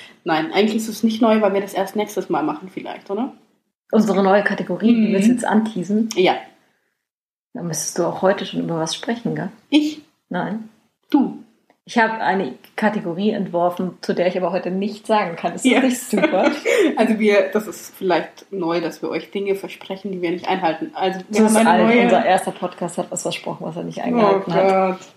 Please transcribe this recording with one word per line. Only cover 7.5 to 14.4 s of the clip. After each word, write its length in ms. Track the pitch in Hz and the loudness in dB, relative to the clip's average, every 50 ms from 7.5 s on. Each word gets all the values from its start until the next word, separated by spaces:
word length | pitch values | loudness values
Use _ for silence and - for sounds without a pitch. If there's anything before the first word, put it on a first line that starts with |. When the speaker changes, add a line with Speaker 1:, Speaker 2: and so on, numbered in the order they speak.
| - | -12
Speaker 2:
Da 100 | - 175 | -10 -8
müsstest 340 | 170 156 - - - - | -6 -6 -6 -6 -6 -2
du 60 | - 170 | -2 -2
auch 180 | 170 170 - | -2 -2 0
heute 240 | 190 190 202 - 196 | 2 2 2 0 -2
schon 160 | - - 170 | -8 -6 -6
über 160 | 175 165 165 160 | -4 -4 -4 -4
was 140 | 160 165 - | -4 -4 -6
sprechen, 400 | - - 277 233 - - 160 156 | -8 -6 -6 -6 -4 -4 -4 -4
gell? 140 | 151 170 196 - _ _ - | -4 -6 -8 -10 _ _ 0
Speaker 1:
Ich? 320 | 285 302 302 302 - - - _ _ _ _ | 2 2 2 0 -6 -10 -18 _ _ _ _
Speaker 2:
Nein. 400 | - 185 180 - 170 208 220 - - _ _ _ _ _ _ _ - | -8 -6 -4 -4 -4 -6 -8 -10 -14 _ _ _ _ _ _ _ 0
Speaker 1:
Du? 320 | - 277 220 165 - - - _ _ _ _ _ _ _ _ | 2 2 2 0 -4 -10 -16 _ _ _ _ _ _ _ _
Speaker 2:
Ich 100 | - - 233 | -4 0 2
habe 160 | 220 220 - | 2 2 0
eine 400 | - 107 160 190 196 175 127 - - _ - - | -2 -2 0 0 0 -2 -4 -8 -12 _ -14 -6
Kategorie 540 | - 214 208 214 190 165 170 165 185 202 214 | -2 -2 0 0 -2 -6 -6 -4 -2 0 0
entworfen, 680 | - 202 185 170 170 170 175 180 175 - 185 175 - - | 0 -2 -4 -2 0 0 0 0 0 -2 -6 -6 -8 -8
zu 120 | - - 180 | -6 -4 -2
der 140 | 180 175 | 0 0
ich 80 | 185 180 | 0 0
aber 140 | 180 | 0